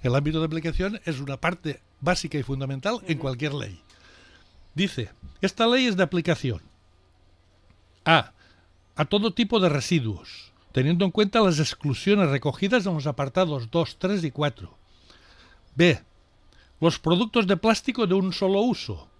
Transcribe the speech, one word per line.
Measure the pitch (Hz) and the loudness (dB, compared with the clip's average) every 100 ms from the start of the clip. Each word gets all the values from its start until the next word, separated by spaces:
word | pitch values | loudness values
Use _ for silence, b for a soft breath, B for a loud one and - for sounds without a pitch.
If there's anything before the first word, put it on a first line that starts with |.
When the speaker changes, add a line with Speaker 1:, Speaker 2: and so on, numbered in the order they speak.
Speaker 1:
el | 127 | 0
ámbito | 131 147 156 | 0 0 -2
de | 160 | -2
aplicación | 165 160 - 190 214 - | -4 -4 -2 -2 -4 -8
es | 135 | -8
una | 139 139 | -8 -4
parte | 165 180 156 139 _ _ | -4 -4 -8 -10 _ _
básica | 139 180 - 147 | -2 -2 -2 -6
y | |
fundamental | 131 135 135 135 196 247 - | -4 -6 -6 -6 -4 -6 -4
en | 156 | -4
Speaker 2:
Ujú. | |
Speaker 1:
cualquier | 135 123 147 143 | -2 -4 -4 -6
ley. | 104 90 _ b b b b b b - - 147 | -8 -12 _ b b b b b b -20 -12 -4
Dice, | 190 - 107 - - - | -4 -4 -10 -12 -20 -4
"Esta | 190 - 233 | -4 2 2
ley | 254 254 | 4 2
es | 190 | 2
de | |
aplicación | 175 180 165 156 131 104 - _ _ _ _ _ _ _ _ _ _ _ _ _ - | 0 0 0 -2 -2 -6 -10 _ _ _ _ _ _ _ _ _ _ _ _ _ 2
A, | 160 - _ b b b b _ - | 2 2 _ b b b b _ -4
a | 151 | 0
todo | 208 220 | 0 0
tipo | - 226 220 | 0 0 4
de | 180 | 2
residuos, | 143 - 170 113 95 - - - _ _ | 2 0 0 0 -6 -12 -20 -20 _ _
teniendo | - 135 170 | -2 0 2
en | 190 | 0
cuenta | 190 202 233 | 2 2 4
las | 202 151 | 4 4
exclusiones | 147 - 147 127 - 208 170 | 0 -2 -4 -2 2 4 4
recogidas | 135 147 - 196 247 190 | 2 -2 -2 0 0 0
en | |
los | 165 143 | -2 -4
apartados | 139 139 180 185 143 117 | -4 -4 0 0 -2 -2
dos, | 170 160 - | -2 -2 -2
tres | 185 202 | -2 -2
y | 160 | -2
cuatro. | 131 147 - 90 - _ b b b b b b b _ - | -2 -2 -4 -18 -20 _ b b b b b b b _ 4
B, | 175 123 - _ _ _ _ b b _ | 4 4 -4 _ _ _ _ b b _
los | 165 - | 0 2
productos | 160 180 220 240 190 | 2 2 2 0 2
de | 190 | 2
plástico | 220 220 - 247 208 | 2 2 0 -2 2
de | |
un | 190 190 | 2 0
solo | 175 190 196 | -2 0 2
uso." | 240 220 - 90 - _ | 2 -2 -6 -10 -12 _